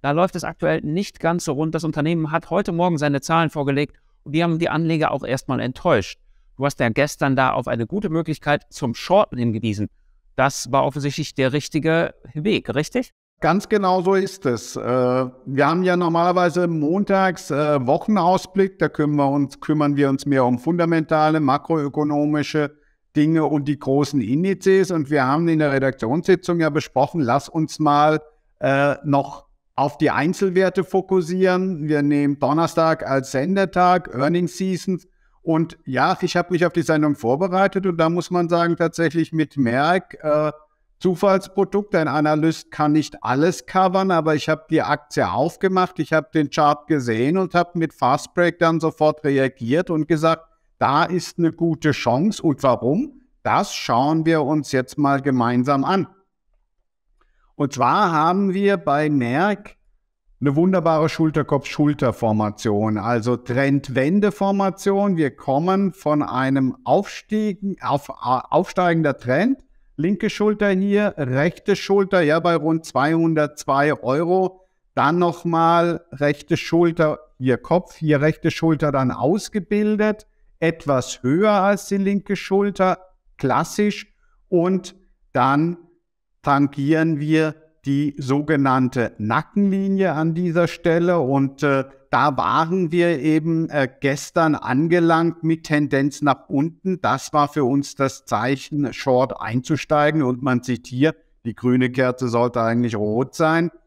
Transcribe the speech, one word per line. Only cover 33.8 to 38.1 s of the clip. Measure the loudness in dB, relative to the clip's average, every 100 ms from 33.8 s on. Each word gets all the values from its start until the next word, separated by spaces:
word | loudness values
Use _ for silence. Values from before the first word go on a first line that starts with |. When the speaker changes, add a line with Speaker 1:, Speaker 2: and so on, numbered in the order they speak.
| 4 2 0
Speaker 2:
Earnings | -4 0 0 -2 -4
Season. | -4 -4 -4 -6 _ _ _ _
Und | -2 0 0 -6 -6
ja, | 0 0 0
ich | -2 -2
habe | -2
mich | 0
auf | 0
die | 0
Sendung | 0 0 0 0
vorbereitet | 0 0 0 0 0 0 -4
und | 0
da |
muss | 0